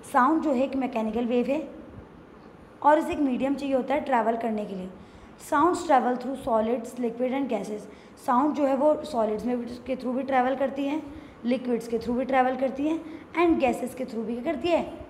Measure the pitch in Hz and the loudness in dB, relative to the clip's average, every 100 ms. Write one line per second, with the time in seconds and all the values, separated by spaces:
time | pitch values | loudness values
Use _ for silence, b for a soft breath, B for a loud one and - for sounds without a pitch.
0 | - 277 254 320 311 247 269 269 247 233 | 0 4 4 4 2 0 0 -2 -4 -4
1 | 220 220 240 240 226 285 - - - - | -4 -2 0 0 0 -2 -4 -12 -16 -18
2 | - - - - - - - - 285 311 | -18 -20 -20 -20 -20 -20 -20 2 6 6
3 | 269 349 277 240 262 269 285 262 240 285 | 4 0 0 2 0 -2 0 0 0 -2
4 | 269 247 220 233 240 214 202 190 185 - | 2 2 2 0 -2 -4 -4 -8 -10 -14
5 | B B B B - 302 320 - - 269 | B B B B -2 4 4 2 4 4
6 | 233 247 240 269 - 226 220 254 226 - | 4 -2 -4 -6 0 0 2 -2 -4 -4
7 | 240 226 254 269 269 220 196 214 - B | -4 -2 -2 -2 -2 -2 -4 -8 -12 B
8 | B - - 247 302 262 277 269 294 302 | B -10 2 4 4 2 2 4 4 2
9 | - 240 214 214 220 247 233 240 - 262 | 0 -2 0 0 -2 -2 -4 -10 -6 -6
10 | 240 254 269 262 247 269 277 269 277 311 | -2 -4 0 2 2 0 -2 -2 -2 -4
11 | - B B B 233 254 254 233 - 226 | -6 B B B -2 -2 0 -2 -2 -4
12 | 220 240 262 262 254 254 262 - 294 320 | -2 -2 2 2 2 2 -2 0 -2 -2
13 | B B B - 349 320 254 233 247 - | B B B 2 4 6 4 2 -4 -6
14 | 254 214 220 240 254 330 349 320 208 - | -6 -6 -4 -4 -4 -2 2 2 0 -10